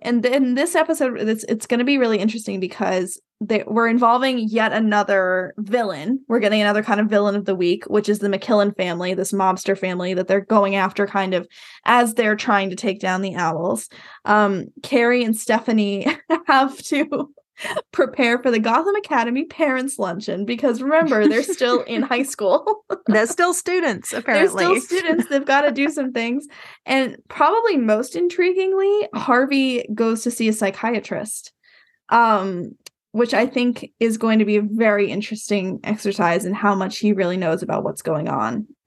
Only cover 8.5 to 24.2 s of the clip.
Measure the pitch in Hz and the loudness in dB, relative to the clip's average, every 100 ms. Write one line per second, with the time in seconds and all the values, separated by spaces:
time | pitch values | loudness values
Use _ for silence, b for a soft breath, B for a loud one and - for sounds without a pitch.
8.5 | 214 202 202 180 170 180 185 196 196 190 | 2 2 0 -4 -2 -4 -2 -2 0 0
9.5 | 190 - 196 185 180 180 185 185 196 196 | 0 -2 -2 -2 -4 -2 -2 0 0 4
10.5 | 214 196 196 185 - 202 202 190 180 - | 2 4 2 0 0 -2 0 0 -2 -4
11.5 | B B B - 247 233 220 214 208 - | B B B 2 4 4 2 0 0 0
12.5 | 202 190 185 220 196 190 185 190 180 165 | 0 0 -4 -4 -4 -2 -2 -2 -2 -2
13.5 | 160 175 226 - B B B - 214 202 | -2 -2 -4 -8 B B B 0 2 4
14.5 | 190 - - - 254 233 247 226 220 - | 0 -6 -14 -2 2 4 2 0 -2 0
15.5 | 226 240 220 202 196 285 320 - 330 - | 0 2 0 0 -2 -4 -4 -2 -2 2
16.5 | 269 269 - - 285 311 294 285 _ _ | 2 2 -4 -4 -2 -2 -4 -8 _ _
17.5 | B B 587 - - 262 - 240 247 254 | B B -8 -4 0 0 2 2 2 2
18.5 | 226 226 262 370 403 403 269 233 254 330 | 2 2 2 2 -2 0 0 0 -2 -4
19.5 | - 302 254 269 - 190 175 202 175 208 | -2 0 0 -4 -4 -4 -4 -6 -6 -4
20.5 | 233 269 233 269 320 320 220 208 226 285 | 0 0 0 2 2 4 4 4 2 -2
21.5 | 349 247 247 - 226 - 247 277 - - | -2 2 0 0 -4 -2 -2 -2 -2 2
22.5 | 294 392 427 - 370 - 214 226 285 349 | 2 0 -4 -6 -4 0 2 2 2 0
23.5 | 349 - 359 311 196 - - | 0 -2 0 0 -4 -6 -6